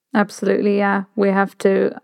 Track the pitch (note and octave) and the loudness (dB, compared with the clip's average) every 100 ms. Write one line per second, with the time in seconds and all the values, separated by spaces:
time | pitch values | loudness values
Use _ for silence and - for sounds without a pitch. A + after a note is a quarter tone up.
0 | _ - G3+ - G3 G3 G#3 G3+ G3+ G3 | _ -2 -2 -2 -2 0 0 0 0 -2
1 | F#3+ - G3+ G3 G3 - G3+ F#3+ G3 - | -4 -2 0 2 -2 0 0 2 0 -2